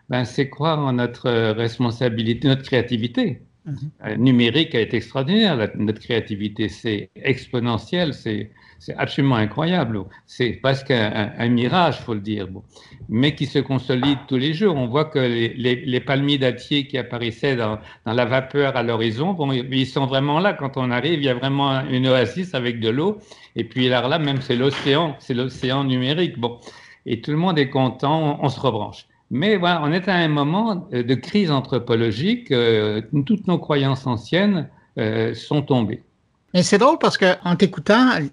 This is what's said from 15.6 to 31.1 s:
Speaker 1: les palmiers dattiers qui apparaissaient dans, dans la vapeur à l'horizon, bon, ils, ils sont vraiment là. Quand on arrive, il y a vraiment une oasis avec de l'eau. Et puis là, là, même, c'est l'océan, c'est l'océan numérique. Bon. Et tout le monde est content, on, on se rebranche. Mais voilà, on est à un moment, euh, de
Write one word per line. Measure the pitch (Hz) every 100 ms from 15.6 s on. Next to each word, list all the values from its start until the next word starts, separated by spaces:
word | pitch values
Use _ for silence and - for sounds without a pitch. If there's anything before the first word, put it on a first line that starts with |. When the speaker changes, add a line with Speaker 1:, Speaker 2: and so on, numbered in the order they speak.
| 123 123 151
Speaker 1:
les | 123
palmiers | 127 135 143 143
dattiers | 127 120 - 147 135
qui | 127
apparaissaient | 117 120 117 - 143 123
dans, | 107 107 - - 110
dans |
la | 117 117
vapeur | 131 131 143 135 123
à |
l'horizon, | 117 113 117 110 175
bon, | 180 139
ils, | 131 131
ils | 131 131
sont | 147 131
vraiment | 135 143 151
là. | 202
Quand | 151 135 135
on | 127
arrive, | 120 147 160
il | 139
y |
a | 120
vraiment | 135 139 139 135 131
une | 127 131
oasis | 127 117 175 180
avec | 135 120 117
de | 110
l'eau. | 127 185 208 - - - 117
Et |
puis | 113 131 127
là, | 123 123
là, | 165
même, | 143 135
c'est | 131 123
l'océan, | 135 135 139 143 165 -
c'est | -
l'océan | 123 127 - 127 135 139
numérique. | 127 127 156 175 -
Bon. | 117 120 - - - - -
Et | 120
tout | -
le | 151
monde | 185 156
est | 127
content, | 135 131 - 143 160 147 143
on, | 139
on |
se | -
rebranche. | 131 107 104 - - _ -
Mais | 127 202 202
voilà, | 175 170
on | 147
est | 185 190
à |
un | 175 165
moment, | 147 143 190 226 185 -
euh, | 123
de | 117